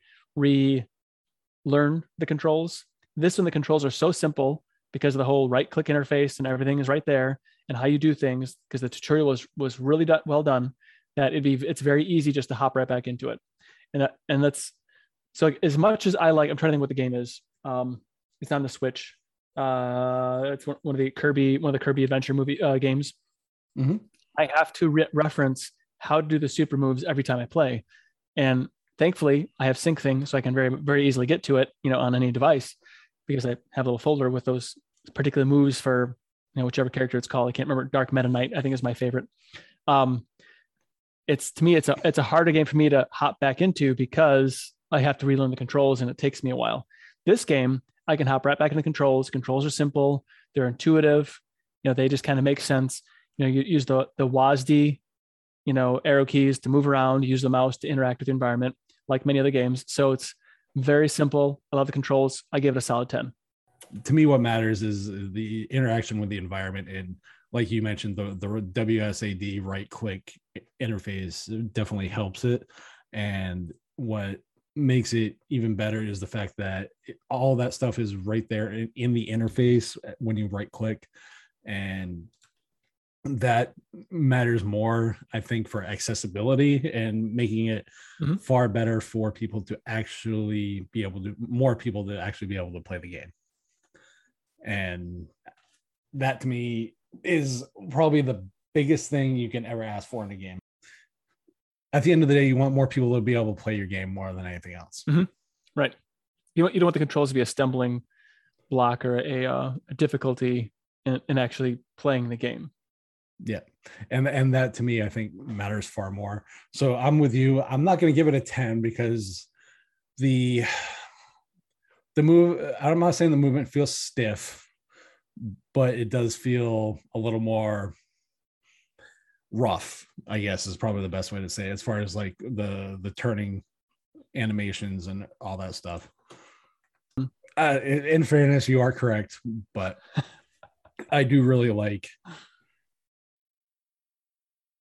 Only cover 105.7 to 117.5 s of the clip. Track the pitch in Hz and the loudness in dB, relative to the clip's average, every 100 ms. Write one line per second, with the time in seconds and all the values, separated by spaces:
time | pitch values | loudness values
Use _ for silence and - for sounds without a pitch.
105.7 | - 135 - _ _ _ _ _ - 175 | -2 -2 -4 _ _ _ _ _ 0 2
106.7 | 190 175 160 151 151 143 131 120 - 131 | 4 2 2 0 2 2 2 0 0 0
107.7 | 127 123 123 - _ _ _ _ _ _ | 0 -2 -4 -8 _ _ _ _ _ _
108.7 | 131 120 123 123 120 147 131 127 131 131 | 0 2 0 -2 -2 -2 -4 -2 -2 -4
109.7 | 131 - 139 151 139 135 123 127 123 113 | -8 -12 -2 0 0 -2 -2 -2 -2 -4
110.7 | - _ _ 135 127 - 139 123 - 127 | -12 _ _ -4 -4 -2 0 0 -2 -4
111.7 | 120 - - 147 131 120 117 120 120 156 | -4 -10 -4 -2 0 -2 -4 -6 -8 -12
112.7 | - _ _ _ _ _ - - 101 - | -20 _ _ _ _ _ -14 -10 -10 -10
113.7 | _ - - 110 127 135 131 131 131 127 | _ -20 -20 -6 -2 0 2 2 2 0
114.7 | - 120 117 104 113 107 92 139 104 101 | -2 -2 0 -2 -4 -8 -10 -12 -8 -6
115.7 | 104 98 - 98 98 101 104 - - _ | -6 -8 -10 -8 -8 -8 -10 -12 -20 _
116.7 | - 139 123 131 151 147 123 131 | -2 0 2 2 4 4 4 4